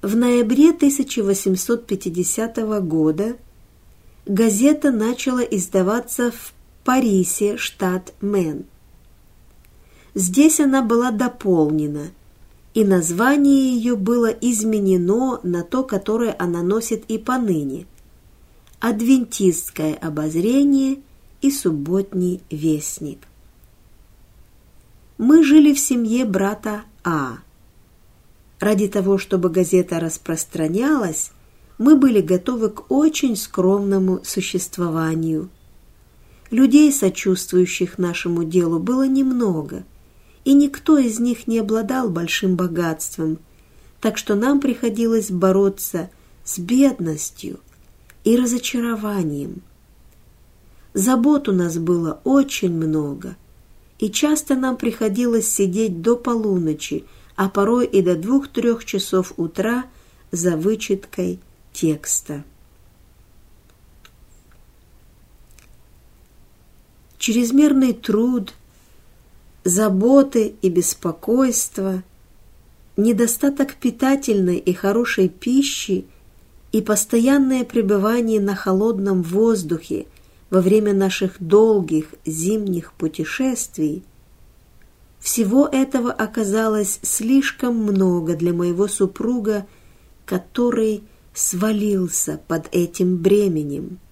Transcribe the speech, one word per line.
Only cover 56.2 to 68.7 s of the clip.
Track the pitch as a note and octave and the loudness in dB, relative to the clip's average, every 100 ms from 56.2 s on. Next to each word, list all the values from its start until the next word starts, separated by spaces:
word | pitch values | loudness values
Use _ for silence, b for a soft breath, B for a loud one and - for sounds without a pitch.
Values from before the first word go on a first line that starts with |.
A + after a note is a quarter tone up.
| B3 A#3 G#3+ F#3 D#3+ D3+ - D#3 - b b | 0 -2 0 0 0 -4 -6 -10 -10 b b
а | - F#3+ | -4 -2
порой | G3+ G3+ B3 | 0 0 0
и | A#3+ G3 | 2 2
до | F3+ E3+ | 2 0
двух-трех | F#3 C4+ C#4 - A#3 A#3 - | 0 0 0 -2 -2 -2 -4
часов | G3 - F#3 F#3 - | -6 -2 -2 -4 -6
утра | E3 - A3 A#3+ B3+ b b b b | -6 -4 -2 -2 -6 b b b b
за | F3 F3 D#3+ | -4 -2 0
вычеткой | F3+ A3 - G3 - - F3+ F3+ _ _ _ | -2 -2 -4 -6 -6 -8 -6 -6 _ _ _
текста. | - E3 D3+ - - - D3 C#3+ _ _ _ _ _ _ _ _ - - - _ _ _ _ - _ - - _ - - _ _ _ _ _ _ _ - - - - - - _ _ _ _ - _ _ _ _ _ _ _ | -4 -2 -2 -4 -6 -6 -14 -14 _ _ _ _ _ _ _ _ -20 -20 -20 _ _ _ _ -20 _ -20 -20 _ -20 -20 _ _ _ _ _ _ _ -20 -20 -20 -20 -20 -20 _ _ _ _ -20 _ _ _ _ _ _ _
Чрезмерный | - A3+ A#3 C4+ D4+ C4+ C4 | -2 0 2 4 4 4 2
труд, | A#3 - G#3 A#3+ B3 F#3+ - - | 0 -2 0 2 -2 -6 -14 -20